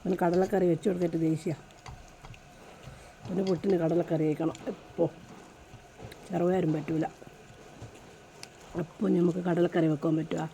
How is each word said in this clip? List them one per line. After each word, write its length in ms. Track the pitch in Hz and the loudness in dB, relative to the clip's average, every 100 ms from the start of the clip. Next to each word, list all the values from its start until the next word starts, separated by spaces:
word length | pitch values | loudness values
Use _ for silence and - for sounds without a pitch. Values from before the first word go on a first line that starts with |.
അവന് 160 | 180 185 | -2 0
കടലക്കറി 440 | 175 175 190 196 180 | 2 2 2 2 2
വെച്ച് 140 | 165 208 | 2 0
കൊടുത്തിട്ട് 300 | 180 175 165 | 0 0 0
ദേഷ്യ. 300 | 160 160 - 151 - - - - - - - - - - - - - - - - | 0 0 -2 -6 -10 -20 -18 -18 -20 -20 -20 -20 -20 -20 -20 -20 -20 -20 -20 -18
അവന് 180 | - 180 190 | -6 -2 0
പുട്ടിന് 300 | 170 202 180 | 0 2 2
കടലക്കറി 420 | 160 165 170 160 156 | 4 2 2 0 0
കഴിക്കണം 280 | 147 165 - - | 0 -2 -4 -10
എപ്പോൾ. 360 | 196 - - 170 - - - - - - - - - - - - | -10 -12 -2 -2 -2 -20 -20 -20 -20 -20 -20 -20 -18 -18 -18 -6
ചെറുപയറും 440 | 175 175 185 165 156 | 0 2 2 2 -2
പറ്റൂല. 300 | 147 160 160 - - - - - - - - - - - - - - - - 165 | -2 -2 -4 -8 -20 -20 -20 -20 -20 -20 -20 -20 -20 -20 -20 -20 -20 -20 -10 -8
അപ്പോൾ 280 | 160 - 196 180 | -8 -2 2 4
നമുക്ക് 240 | 175 175 175 | 4 2 0
കടലക്കറി 400 | 170 175 180 160 | 2 2 4 2
വെക്കാൻ 220 | 151 170 160 | 2 2 0
പറ്റുമോ? 280 | 156 160 156 | -2 -4 -6